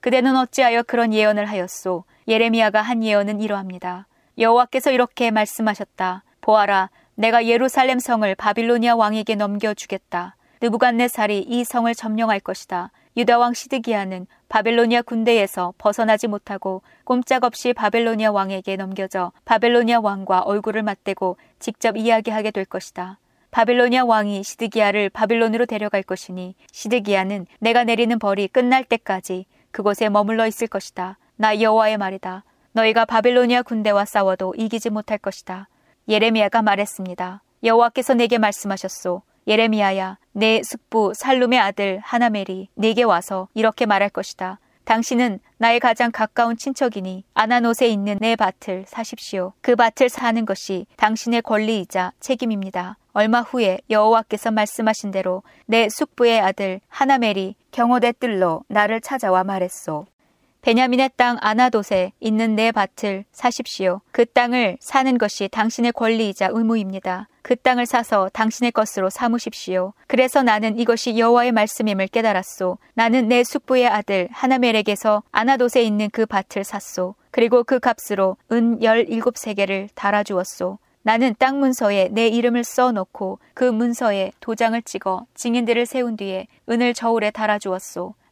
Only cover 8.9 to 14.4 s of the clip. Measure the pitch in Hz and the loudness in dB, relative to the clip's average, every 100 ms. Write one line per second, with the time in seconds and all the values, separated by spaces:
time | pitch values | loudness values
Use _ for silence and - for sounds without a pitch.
8.9 | 233 208 220 220 214 208 202 214 208 - | 4 2 0 -2 -2 -2 -2 -4 -6 -8
9.9 | 190 - 175 180 - _ _ 233 220 247 | -10 -6 -8 -8 -14 _ _ -2 2 2
10.9 | 233 247 - 214 208 190 240 233 247 233 | 4 0 0 -2 -2 -2 -4 -2 -2 -2
11.9 | 233 220 214 226 202 - 190 - 180 185 | -2 -4 -2 0 -2 -4 -10 -8 -8 -8
12.9 | _ _ - 240 240 240 240 - 262 233 | _ _ -2 4 4 4 0 -6 -6 -4
13.9 | 214 190 185 185 _ | -4 -4 -10 -14 _